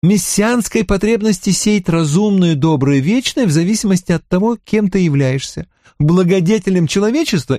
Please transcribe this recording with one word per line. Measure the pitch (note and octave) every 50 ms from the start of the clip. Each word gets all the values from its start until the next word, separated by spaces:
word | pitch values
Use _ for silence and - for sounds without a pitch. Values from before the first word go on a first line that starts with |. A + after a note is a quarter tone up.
| -
мессианской | E3+ G#3 G3+ - - - - G3+ A3+ B3 A#3+ G#3 - - A3 G#3+
потребности | - G3+ G3 G#3+ G#3+ A#3 A3+ G3+ A3 G#3 - - G3+
сеять | F#3 - - G#3 G#3 G#3 F3+ -
разумное, | E3 E3 E3 D3+ C#3+ F3+ G#3+ G#3+ G3+ F#3+ F3+ E3+ D#3+
доброе, | C#3 C3 D#3+ D#3+ C#3 B2+ C#3 C#3+ C#3
вечное | C3 D#3 A3 C4 B3+ - - - B3+
в | G3
зависимости | C#3+ D#3+ E3+ F3+ A3 G#3+ - G3+ F#3+ F3+ - - F3
от | D#3+ -
того, | _ - F3+ G3 A3+ A#3+
кем | G#3+ _ - - G#3+ G#3 G3
ты | - G3
являешься, | F3+ E3+ C#3+ C#3 C#3 C3 C3 C#3 - - - - D#3+ _ _ _ _ - _ _
благодетелем | C#3+ D3+ E3+ F3+ F#3 F3 F#3+ F#3+ E3+ E3 A3 A3 F#3 - F#3+ F3+ E3+
человечества | D3 - G3 G3+ G#3+ A#3 D4+ E4 - - E3+ - - C3